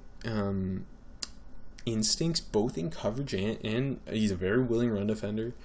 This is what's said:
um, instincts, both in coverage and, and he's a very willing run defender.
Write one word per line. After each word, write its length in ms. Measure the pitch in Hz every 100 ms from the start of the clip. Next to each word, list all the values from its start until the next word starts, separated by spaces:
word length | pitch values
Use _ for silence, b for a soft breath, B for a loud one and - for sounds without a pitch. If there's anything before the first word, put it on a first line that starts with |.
| - - 113
um, 600 | 113 196 98 95 92 - - - - - - - - - - -
instincts, 540 | 113 107 - 165 165
both 380 | - 107 117 82
in 140 | 82
coverage 420 | - 107 120 139
and, 240 | 95 101 110 110
and 340 | 110 135 - -
he's 220 | 110 107
a 40 | 92
very 260 | 92 120
willing 300 | 127 117 120
run 160 | 104 101
defender. 460 | 107 101 107 113 -